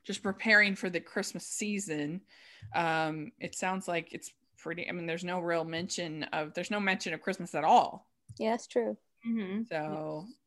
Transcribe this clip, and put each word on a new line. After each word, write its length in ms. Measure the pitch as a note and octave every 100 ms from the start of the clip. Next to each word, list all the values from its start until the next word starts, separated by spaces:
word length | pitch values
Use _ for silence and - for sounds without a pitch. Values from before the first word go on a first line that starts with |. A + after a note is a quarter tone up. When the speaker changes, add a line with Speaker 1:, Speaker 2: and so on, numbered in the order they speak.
| -
Speaker 1:
just 180 | G3
preparing 520 | G3+ F#3+ A3+ G#3 G#3 F#3+
for 140 | F#3
the 120 | E3+
Christmas 440 | - - F#3+ F3 -
season, 760 | - G#3 G3+ G3 D3+ D3 F3+ - - - - -
um, 600 | - E3+ D#3+ D#3+ D#3 D3+ -
it 140 | F3
sounds 320 | - F#3 F#3+ F#3
like 280 | E3+ E3
it's 180 | - - - _ _
pretty, 300 | D#3+ E3+ -
I 60 |
mean, 140 | F3 E3
there's 180 | E3 F3+
no 160 | F3+
real 240 | E3+ E3+ E3
mention 580 | E3 F3+ - E3+ D#3 -
of, 220 | D#3 D3+
there's 180 | F3 F3+
no 80 | G#3
mention 340 | G3 F#3+ F#3+
of 80 | D#3+
Christmas 320 | - F#3 F3
at 120 | D#3 D#3
all. 420 | A#3 - - - _ - -
Speaker 2:
Yeah, 140 | A3
that's 160 | A#3 -
true. 280 | B3 A3 G#3+ _ _ A#3
Speaker 3:
Mm-hmm. 360 | A3+ F#3 G3+ A3+
Speaker 1:
So 560 | D#3+ D#3 D3+ D#3 D#3 G3+ -